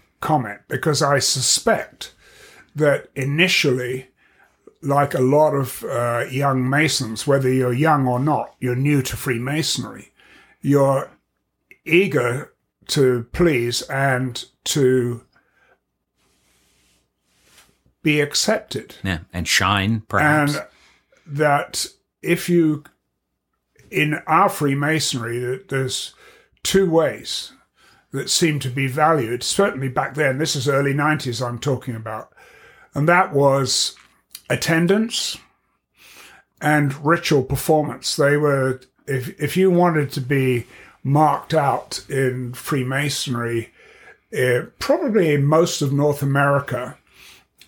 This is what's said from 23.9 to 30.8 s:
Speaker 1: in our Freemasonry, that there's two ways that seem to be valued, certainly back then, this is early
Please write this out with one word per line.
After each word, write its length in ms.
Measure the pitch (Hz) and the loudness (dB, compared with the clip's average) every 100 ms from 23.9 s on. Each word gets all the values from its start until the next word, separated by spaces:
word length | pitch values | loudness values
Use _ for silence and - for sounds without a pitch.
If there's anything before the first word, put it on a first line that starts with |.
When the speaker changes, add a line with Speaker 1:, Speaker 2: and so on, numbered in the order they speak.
Speaker 1:
in 240 | - 151 147 - | -2 0 -2 0
our 220 | - 233 | 2 2
Freemasonry, 920 | - 143 139 143 156 - 131 110 120 | 0 -2 0 0 -2 -2 -4 -6 -6
that 300 | 123 135 - | -6 -8 -6
there's 460 | 135 131 - - - - - _ _ | -6 -4 -6 -10 -16 -20 -20 _ _
two 260 | - 190 185 | 0 2 4
ways 640 | 165 147 107 - - - - _ _ _ _ _ | 2 2 -2 -10 -10 -12 -18 _ _ _ _ _
that 180 | 135 - | -8 -4
seem 280 | - 165 147 | 0 0 0
to 100 | 131 | -4
be 160 | 131 135 | -4 -2
valued, 560 | 139 156 160 113 123 | 2 4 4 0 -4
certainly 460 | - - 202 131 131 | -2 0 0 0 -4
back 260 | 131 139 | -2 -2
then, 240 | 139 143 131 | 0 0 0
this 160 | 160 | -2
is 140 | 143 127 | -2 0
early 260 | 139 | 0